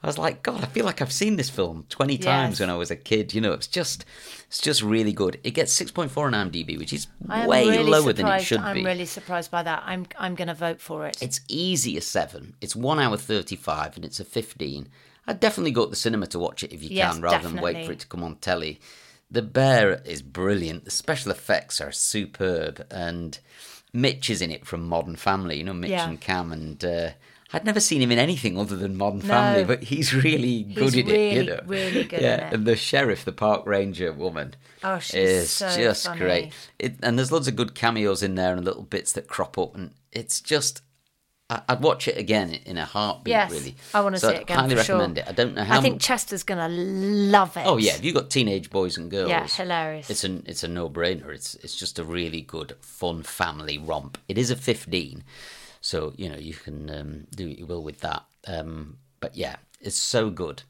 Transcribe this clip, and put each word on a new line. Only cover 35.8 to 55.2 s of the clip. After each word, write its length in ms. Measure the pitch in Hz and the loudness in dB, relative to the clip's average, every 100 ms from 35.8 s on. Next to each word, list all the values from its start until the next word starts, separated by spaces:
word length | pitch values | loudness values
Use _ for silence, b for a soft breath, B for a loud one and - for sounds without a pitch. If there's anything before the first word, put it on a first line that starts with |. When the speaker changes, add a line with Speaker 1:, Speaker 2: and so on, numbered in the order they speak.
| 117 101 180 | 2 2 -2
Speaker 2:
funny. 120 | 170 | -2
Speaker 1:
great. 320 | 92 87 82 B B _ | 2 2 0 B B _
It, 180 | - - | -6 -2
and 140 | 120 120 | 0 2
there's 140 | 131 | 4
loads 160 | 160 131 | 2 2
of 80 | 104 | 0
good 180 | 120 | -2
cameos 480 | - 117 113 104 95 | 0 0 2 2 2
in 120 | 98 | 0
there 200 | 92 92 | 2 2
and 100 | 90 | 2
little 180 | 90 92 | -2 -4
bits 280 | - 101 - | -6 -6 -2
that 140 | - - | -4 -4
crop 300 | - 92 - | -4 -4 -2
up, 160 | 90 | -4
and 180 | - 87 _ _ | -4 -14 _ _
it's 280 | 113 117 - | -10 -4 -4
just 420 | - 151 - - _ _ _ _ _ _ _ | 0 0 0 -4 _ _ _ _ _ _ _
I, 100 | 117 - | -6 0
I'd 140 | 127 | 2
watch 260 | 147 - - | 4 2 0
it 80 | - | -2
again 380 | 107 107 92 80 | 2 2 2 -4
in 140 | - 90 | -8 -6
a 60 | 76 | -4
heartbeat, 460 | 101 104 - - | -2 -2 -2 0
Speaker 2:
Yes, 180 | 226 196 | 2 2
Speaker 1:
really. 240 | 151 135 131 - | -2 -8 -12 -2
Speaker 2:
I 80 | 214 | 2
wanna 180 | 202 190 | 2 4
Speaker 1:
So 100 | 110 | 2
Speaker 2:
see 60 | |
Speaker 1:
I'd 40 | - | 2
Speaker 2:
it 40 | |
again 140 | - 175 | 0 2
Speaker 1:
highly 180 | 131 123 | 4 4
Speaker 2:
for 60 | |
sure. 120 | 110 190 | 4 4
Speaker 1:
recommend 220 | - 82 | 2 -2
it. 60 | - | -4
I 40 | |
don't 220 | 95 120 | 2 2
know 80 | - | 2
how 140 | 104 131 | 4 6
Speaker 2:
I 40 | |
think 120 | 135 | 6
Speaker 1:
m- 40 | 202 | 2
Speaker 2:
Chester's 440 | - 247 - 196 | 0 0 0 -6
gonna 260 | - 185 165 | -4 -2 -2
love 840 | 170 180 190 196 208 196 202 185 175 | -2 -2 0 2 4 6 8 6 2
it. 80 | 160 | 4
Speaker 1:
Oh, 100 | 135 | 6
yeah, 180 | 107 | 6
if 100 | 73 | 4
you've 100 | 120 | 2
got 160 | 156 - | 0 2
teenage 400 | 139 113 98 78 | 2 4 2 0
boys 260 | - 92 85 | 0 0 -2
and 140 | 85 | -6
girls, 180 | 98 95 | -2 2
Speaker 2:
Yeah, 180 | 170 - | 0 0
hilarious. 600 | - 180 170 160 156 139 | -4 -2 -2 -2 -6 -6
Speaker 1:
it's 160 | 104 | -4
an, 180 | 95 92 - | -2 -4 -8
it's 180 | 87 | -8
a 40 | 82 | -6
no-brainer. 600 | 87 85 73 85 90 71 | -4 -4 0 0 0 -6
It's, 260 | 71 - - | -12 -12 -12
it's 200 | - - | -12 -8
just 220 | 76 - | -8 -8
a 60 | |
really 360 | 80 85 82 80 | -6 -4 -4 -6
good, 340 | 71 80 73 - | -10 -12 -12 -14
fun 420 | - - 90 82 | -20 -6 -4 -4
family 540 | 78 - 85 76 76 73 | -8 -2 -2 0 -6 -6
romp. 400 | 78 76 69 - _ | -4 -4 -4 -16 _
It 120 | 95 | 0
is 120 | 120 | 0
a 60 | 123 | 0
fifteen, 680 | - 110 - 87 71 67 | 0 -2 0 -2 -2 -12